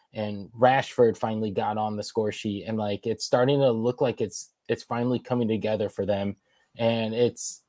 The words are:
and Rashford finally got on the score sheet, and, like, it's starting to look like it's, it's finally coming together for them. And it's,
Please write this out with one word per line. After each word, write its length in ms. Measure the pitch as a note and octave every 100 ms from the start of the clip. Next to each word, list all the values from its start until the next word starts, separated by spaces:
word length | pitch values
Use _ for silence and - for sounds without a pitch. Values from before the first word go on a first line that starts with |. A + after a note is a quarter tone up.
| _
and 360 | A2 G#2+ G2+ F#2 A#2
Rashford 580 | B2 C3+ - - A#2 G#2
finally 340 | A2+ A2 G#2+
got 260 | G2 G#2 G#2+
on 180 | G#2+ G#2
the 60 |
score 280 | G2+ A#2 G#2+
sheet, 320 | - G#2+ G2+ A2+
and, 120 | A2
like, 280 | G#2 G2+ A#2
it's 200 | G#2+ -
starting 340 | B2 B2+ C#3+
to 120 | C3+
look 300 | A2+ A#2+ B2
like 200 | C3 A2+
it's, 280 | G#2 - - _ -
it's 140 | A#2
finally 360 | - A#2+ A#2+ A#2+
coming 280 | - B2 A2
together 420 | A2 G#2+ G#2+ G2+
for 160 | - G2
them. 300 | G2 G2+ G2 _ _ _ -
And 360 | A#2 A#2 A2
it's, 480 | A2+ A#2+ - - -